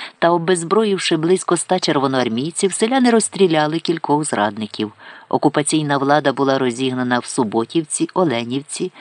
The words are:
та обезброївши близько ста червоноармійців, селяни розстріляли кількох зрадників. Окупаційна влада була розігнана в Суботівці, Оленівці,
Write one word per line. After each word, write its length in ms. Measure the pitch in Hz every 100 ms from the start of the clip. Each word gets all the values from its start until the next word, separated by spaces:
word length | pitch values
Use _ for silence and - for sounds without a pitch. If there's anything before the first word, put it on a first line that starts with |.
| - -
та 100 | 170
обезброївши 880 | 175 165 180 165 214 214 185 - 165
близько 380 | 170 190 - 170
ста 240 | - 185
червоноармійців, 960 | - 143 135 131 120 113 156 - 196
селяни 360 | - 226 262 247
розстріляли 720 | 226 - - 185 156 151 165
кількох 440 | - 165 - 147
зрадників. 680 | 151 110 104 104 104 - 107 - - - -
Окупаційна 680 | - 147 156 143 156 147 143
влада 360 | 139 151 143
була 240 | 127 135 135
розігнана 640 | 127 117 131 127 123 123
в 60 | -
Суботівці, 840 | - 110 110 113 165 151 - 165
Оленівці, 760 | 180 165 117 117 135 143 - 180 -